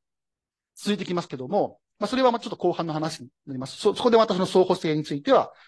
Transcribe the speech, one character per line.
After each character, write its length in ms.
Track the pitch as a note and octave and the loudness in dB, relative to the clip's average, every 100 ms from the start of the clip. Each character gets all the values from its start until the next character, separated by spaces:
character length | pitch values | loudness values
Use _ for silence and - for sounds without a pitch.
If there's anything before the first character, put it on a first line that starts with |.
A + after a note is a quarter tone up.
| _ _ _ _ _ _ _ - | _ _ _ _ _ _ _ -8
続 180 | - | -4
い 40 | G3+ | -4
て 80 | F3+ | -2
き 80 | |
ま 80 | F3 | -4
す 80 | E3 | -4
け 80 | C3+ | -10
ど 100 | B2+ | -4
も、 320 | G3 D3 - _ _ | -2 -2 -6 _ _
ま 60 | G#3 | -4
あ、 20 | |
そ 100 | B3+ | 2
れ 40 | |
は 100 | B3+ | 2
ま 60 | A#3 | 2
あ 20 | |
ち 60 | A3+ | -4
ょ 20 | |
っ 20 | |
と 60 | - | -4
後 160 | F3+ | -2
半 120 | E3+ E3 | -2 -4
の 60 | |
話 300 | D3+ D#3 - | -4 -6 -8
に 60 | B2 _ - | -14 _ -12
な 60 | |
り 60 | C3 | -10
ま 60 | C3 | -10
す。 120 | - | -4
そ-、 180 | G#3 F#3+ | -2 0
そ 80 | |
こ 80 | B3 | 4
で 60 | A3+ | 4
ま 100 | A3 | 4
た 60 | |
そ 60 | F3+ | 2
の 40 | F#3 | 2
相 200 | F#3 F#3 | 4 4
補 100 | F3+ | 2
性 200 | E3 D#3 | 0 -2
に 100 | D3 | -4
つ 100 | C#3+ | -6
い 80 | |
て 80 | G3 | 2
は、 220 | A#3+ - - | 2 2 -6